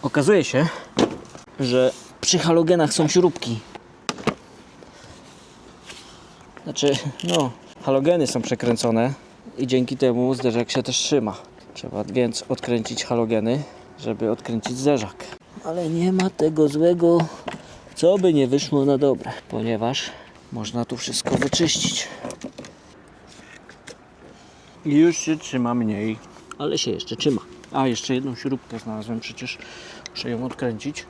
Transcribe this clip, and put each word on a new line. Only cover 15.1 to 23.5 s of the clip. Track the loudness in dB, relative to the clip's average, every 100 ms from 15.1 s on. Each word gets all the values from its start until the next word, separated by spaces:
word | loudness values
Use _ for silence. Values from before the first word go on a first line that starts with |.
| -10 -16 -16 -20 -14
Ale | -8 -4 -2
nie | 0 2
ma | 2 0
tego | 2 0 4 2
złego, | 4 2 4 4 4 2 -6 -12 -12 -16 -20 -20
co | 2 4 6
by | 4
nie | 4 4
wyszło | 2 2 2
na | 4 4
dobre, | 4 2 -2 -12 -8
ponieważ | -6 -2 0 0 -2 -6 -12 -20 -20 -14
można | -10 -6 -4
tu | -4 -6
wszystko | -6 -4 -2 0
wyczyścić. | 0 2 2 2 -2 -4 -8 -10 -12 -12 -14 -14 -18 -20 -20 -20 -20 -20 -20 -20 -20